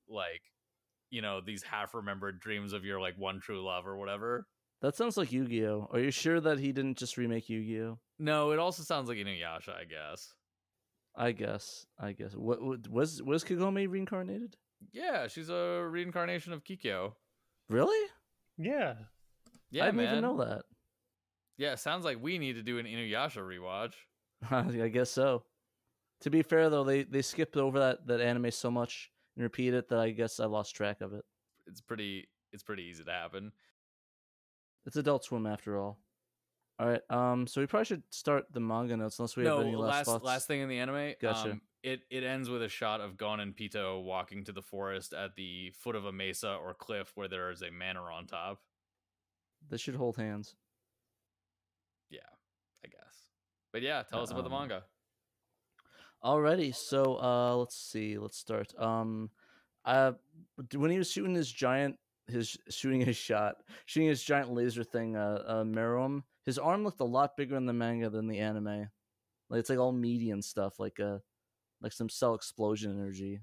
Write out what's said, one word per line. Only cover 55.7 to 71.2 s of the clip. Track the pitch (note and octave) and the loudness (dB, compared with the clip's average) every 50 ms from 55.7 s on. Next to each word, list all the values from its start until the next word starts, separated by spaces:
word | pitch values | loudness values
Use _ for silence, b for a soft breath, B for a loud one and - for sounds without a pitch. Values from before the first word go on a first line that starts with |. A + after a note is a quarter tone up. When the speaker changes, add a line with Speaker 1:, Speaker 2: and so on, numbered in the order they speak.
| _ _ _ B B B B B B B B | _ _ _ B B B B B B B B
Speaker 2:
Alrighty, | B2+ C#3+ D3+ D3 D3+ E3+ F#3 D#3+ C3+ B2 | 4 4 6 6 6 6 4 4 0 -2
so, | - - - C#3 C3+ C3+ C3 B2+ - | -4 -4 0 4 4 6 6 4 4
uh, | B2+ B2 B2 B2 B2 B2 B2 | 4 4 4 6 6 4 4
let's | B2 B2 A#2+ - | 4 2 0 -4
see, | - - - - A2 G#2+ G#2 G#2 G#2 | -10 -10 -6 -4 -4 -2 -2 -2 -4
let's | G#2 G#2 - | -6 -6 -8
start. | - - - A2 G#2+ G#2+ - - - | -8 -6 -2 -2 -2 -2 -4 -4 -2
Um, | A2+ A2+ A2+ A2+ A2 A2+ A2 A2 A2 A2 - b b b b b b b b _ - | 0 2 2 2 0 0 -2 -4 -6 -8 -10 b b b b b b b b _ 2
uh, | - B2+ C3+ C3+ C3 B2 - _ _ - D#3+ - - _ - C3 A#2+ | 4 6 8 8 6 4 0 _ _ -20 -20 -20 -16 _ -12 -10 -6
d-, | - | 0
when | C#3+ C#3+ D#3+ | 2 4 4
he | F3 F#3+ | 4 4
was | F3+ - | 2 0
shooting | - G3 G3 F#3+ F3+ | 0 0 0 2 2
his | E3+ D3+ A#2+ | 2 0 0
giant, | A#2+ - C3+ B2 B2+ C3+ C#3+ C#3 - - _ _ _ _ _ | -2 0 2 4 4 4 2 0 -2 -4 _ _ _ _ _
his, | - A#2+ A#2+ A2+ - - - _ - | -4 -2 -2 -2 -2 -4 -8 _ -10
shooting | - - - C3+ C3 B2+ | -6 -2 0 2 4 4
his | B2 B2+ A2+ | 4 4 2
shot, | - - - A2+ G#2 G#2 G#2 - - - B B B B | 2 0 0 2 2 2 2 0 -4 -8 B B B B
shooting | B - D#3 D#3+ D#3 | B 2 4 4 6
his | D3 B2 - | 4 2 2
giant | - D3 C#3 C3+ A#2+ B2 | 2 2 4 2 2 2
laser | A#2+ A#2+ B2 A2+ A#2+ A2+ | 2 2 2 2 0 -2
thing, | - - A#2 A2+ A2+ A2 | -2 -2 -2 0 0 0
uh, | G#2+ G#2 G#2 G#2 G2+ - | 0 2 2 0 0 -2
uh, | - A2+ A2 A2 | 0 0 0 0
Meruem, | A2 A2 A2+ A2+ A#2 A#2+ B2 C3 C3+ C#3 C#3+ C3+ _ _ _ _ | 2 2 2 2 2 2 2 2 2 0 -2 -6 _ _ _ _
his | C3+ B2+ C3 | -2 -2 2
arm | C#3 D#3+ F3+ G3+ G#3+ | 2 2 4 2 2
looked | G#3 - - | -2 -2 0
a | C3 | 0
lot | A#2+ A#2+ C3+ C#3+ C#3 - | 2 4 4 4 4 2
bigger | - C#3 B2 C#3 | -2 -4 -2 0
in | C3 B2+ | 0 0
the | B2 A#2+ | 2 2
manga | A#2 A#2 A#2 A#2 A#2 A#2 A2 | 2 2 2 2 0 0 0
than | G#2+ A2 A2 A2 | 0 0 -2 0
the | G#2+ G2+ | 0 0
anime. | G#2+ G#2+ G#2+ G#2+ G#2 G#2 G#2 G#2 G#2 G#2 - _ _ _ _ _ _ _ _ _ _ - | 0 0 0 0 -2 -2 -2 -4 -6 -8 -10 _ _ _ _ _ _ _ _ _ _ -2
Like, | - A#2 | 0 0
it's, | A2+ - | 2 2
like, | C3 B2+ | 4 4
all | B2+ B2+ B2+ | 4 4 4
meaty | B2 A#2+ A#2+ A#2+ A#2+ A#2 A2 | 2 2 2 2 2 2 0
and | G2+ G2+ G2+ | 0 -2 -2
stuff, | - - G#2+ G2 G2 - - | -4 -2 -2 -2 -2 -2 -4
like, | G2+ G2 - - | -6 -6 -4 -2
uh, | G2+ G2+ G2+ G2+ | -2 -2 -2 -4